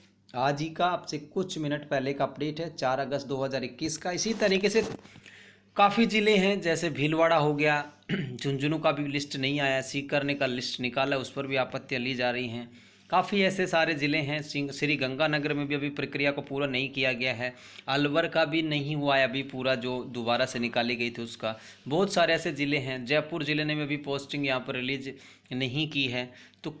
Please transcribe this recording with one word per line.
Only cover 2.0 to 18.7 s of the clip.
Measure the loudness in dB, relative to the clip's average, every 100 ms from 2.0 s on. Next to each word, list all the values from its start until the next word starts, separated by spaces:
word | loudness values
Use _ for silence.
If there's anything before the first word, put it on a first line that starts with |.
| 0
का | 0
अपडेट | -2 -2 -6 -4
है, | -8 -2
चार | 0 0
अगस्त | -2 -4 -4
दो | -4
हज़ार | -2 -2
इक्कीस | -6 -6 -6 -4
का। | -4
इसी | -2 -2
तरीके | 2 2 4 4
से | 2 0 -4 -14 -20 -20 -20 -20 -20 _ 4
काफ़ी | 6 6 4
ज़िले | 4 6 6
हैं, | 6 4
जैसे | 2 0 0
भीलवाड़ा | 0 2 4 6 6
हो | 4
गया, | 4 4 2 0 -10 -4
<clears throat> |
झुंझुनू | -2 -2 -4 -2 0 0 2
का | 2
भी | 2 0
लिस्ट | -4 -4 -2
नहीं | 0 2
आया, | 2 0
सीकर | -2 -4 -2 0
ने | 0
का | 0 0
लिस्ट | -2 -4 -4
निकाला, | -2 0 0 0
उस | -2
पर | -6 -2
भी | -2
आपत्तियाँ | -2 -4 -4 -4
ली | -2
जा | 0 0
रही | 0 -4
हैं। | -6 -10 -18 -20 -20 0
काफ़ी | 0 2 2
ऐसे | 2 2 2
सारे | 2 2
ज़िले | 2 0 0
हैं, | 0 -4
सिंह-, | -4 -4 -4
श्री | -2 0 0
गंगानगर | 0 0 0 2 0
में | -2 -2
भी |
अभी | -2 -2
प्रक्रिया | -4 -4 0 0
को | -2
पूरा | -4 -2 -2
नहीं | -2 -2
किया | 0 0
गया | 0 -2
है, | -2 -6 -8 -16 -12 -2
अलवर | 0 2 2 2
का | 2
भी | 2 2
नहीं | 0